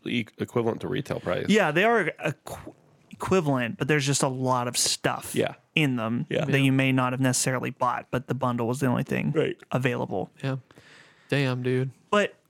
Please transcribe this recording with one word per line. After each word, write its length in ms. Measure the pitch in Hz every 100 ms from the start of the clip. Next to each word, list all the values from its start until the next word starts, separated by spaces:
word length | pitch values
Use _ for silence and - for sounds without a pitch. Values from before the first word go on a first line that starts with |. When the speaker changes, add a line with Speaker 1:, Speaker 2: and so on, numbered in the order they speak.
| -
Speaker 1:
e-, 200 | 120 110 -
equivalent 420 | 107 123 113 -
to 60 | 90
retail 320 | 92 - -
price. 260 | - - -
Speaker 2:
Yeah, 220 | 214 165
they 140 | 151
are 260 | 220 233 160 -
equ-, 480 | - - - - - - _ _ _
equivalent, 680 | - - 190 151 131 117 -
but 100 | 139
there's 180 | 151 139
just 160 | 135
a 60 | 143
lot 400 | 127 127 127 123
of 80 | 117
stuff 580 | - - 131 123 -
Speaker 1:
Yeah. 200 | 127 110 - _
Speaker 2:
in 220 | - 143 127
them 300 | 113 120 156
Speaker 1:
Yeah. 160 | -
Speaker 2:
that 80 | 139 139
Speaker 3:
Yeah. 60 |
Speaker 2:
you 80 | 135
may 200 | 135 135
not 200 | 131 127
have 80 | 127
necessarily 500 | 131 123 131 123 123
bought, 360 | - 127 123 -
but 160 | 127 -
the 80 |
bundle 320 | 135 127 120 117
was 140 | 131
the 60 | 131
only 160 | 123
thing 280 | 143 127 147
Speaker 1:
Right. 240 | 156 135 - -
Speaker 2:
available. 600 | 127 127 123 123 101 - -
Speaker 3:
Yeah. 140 | 135 135 - - - - - _ -
Damn, 340 | 139 135 127
dude. 280 | 127 127 131 - _
Speaker 2:
But, 240 | 208 196 -